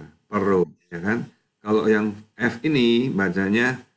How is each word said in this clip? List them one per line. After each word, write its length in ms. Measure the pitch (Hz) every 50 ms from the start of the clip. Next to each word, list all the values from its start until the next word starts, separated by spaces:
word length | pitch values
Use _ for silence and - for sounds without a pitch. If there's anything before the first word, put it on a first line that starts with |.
| 78 78 - _ _ -
perlu, 400 | 104 101 95 101 95 92 85 78 - _ _
ya 160 | - 87 85 87
kan? 240 | 101 113 120 120 - _ _ _ _ _ _
Kalau 320 | - 104 107 107 87 107
yang 240 | 110 104 107 107 101 104 - _ _ -
F 240 | 117 117 - - -
ini 480 | 160 151 131 120 117 117 117 131 135
bacanya 640 | - 98 98 90 87 98 98 95 104 117 120 127 127 127 - _ _